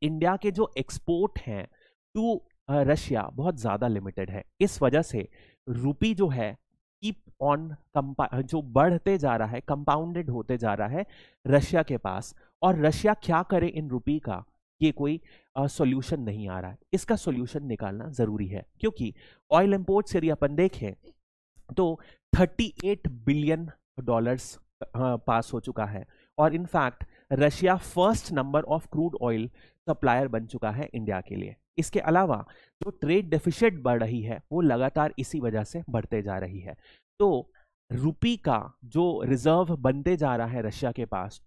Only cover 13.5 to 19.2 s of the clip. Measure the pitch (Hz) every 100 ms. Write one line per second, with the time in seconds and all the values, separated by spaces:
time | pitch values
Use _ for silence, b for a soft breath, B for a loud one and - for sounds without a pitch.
13.5 | 180 175 156 151 123 - 147 120 92 -
14.5 | _ _ _ 156 - 143 165 b b b
15.5 | 135 139 - 131 131 127 156 110 107 98
16.5 | 92 92 110 _ 185 - 214 170 123 123
17.5 | 147 143 107 104 101 165 123 110 107 92
18.5 | 98 - _ 220 - 113 b